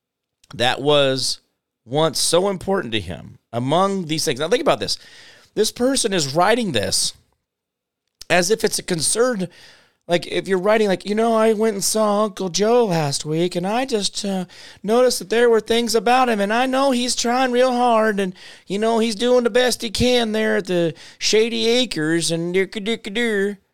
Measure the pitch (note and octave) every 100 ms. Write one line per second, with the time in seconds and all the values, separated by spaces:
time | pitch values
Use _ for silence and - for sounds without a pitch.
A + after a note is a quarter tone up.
0 | _ _ _ _ - F#2+ B2 - C#3+ D3
1 | C3+ C3 B2 - _ _ _ _ A2 C#3+
2 | D#3+ A#2 - E3+ G3+ F3+ - G3 A#2 A2
3 | F2+ D#2+ - - - A#2+ C3 E3 G3 G3
4 | D#3 D#3 D#3+ B2 D#3+ B3+ C4 B2+ - -
5 | - - - - _ - G#3+ - B3+ C4
6 | G#3+ F#3+ C#3 D#3 F#3+ A#3+ G#3 A#2 G2 -
7 | - - _ _ _ _ _ _ _ _
8 | _ _ - F3 F3 A3 G#3 - - E3+
9 | C3+ G#3+ B3+ G#3+ F3+ - - - _ _
10 | - F3 - F3 F3+ F#3 G3+ A3 G#3 F3+
11 | F#3+ G#3+ A#3 A3 A3 G#3+ A3 G3 - A3
12 | G#3+ G3+ G#3+ - F#3 E3 G#3+ A#3+ A3 E3
13 | C#3+ - D3 D#3+ F3 F3 F#3 A#3 C4 A3
14 | F#3+ - G3+ F#3+ F3+ - - - F#3+ A#3
15 | B3+ B3 F#3 A3+ A#3+ A3+ A3 A3+ A#3 A3+
16 | G#3 B3+ B3 G#3+ G3 A#3 C4 C4 C#4 A#3+
17 | A#3+ - A#3 B3+ C4 A#3+ B3+ A#3+ B3 A3
18 | A3 G3+ F#3+ F#3 - - - G3+ A3 A3+
19 | A3+ G3+ A#3+ B3 A#3 A#3+ B3 - A#3 -
20 | B3 B3 A3+ G#3+ A3 G#3+ F3+ F3+ E3 -
21 | - - - G#3 A3+ A3+ A3 B3 B3 D#3+
22 | D#3 E3 D#3+ E3 F3 F#3 F#3+ A3 G3 A3+
23 | A3 G#3 A#3 G3+ G3+ G3 _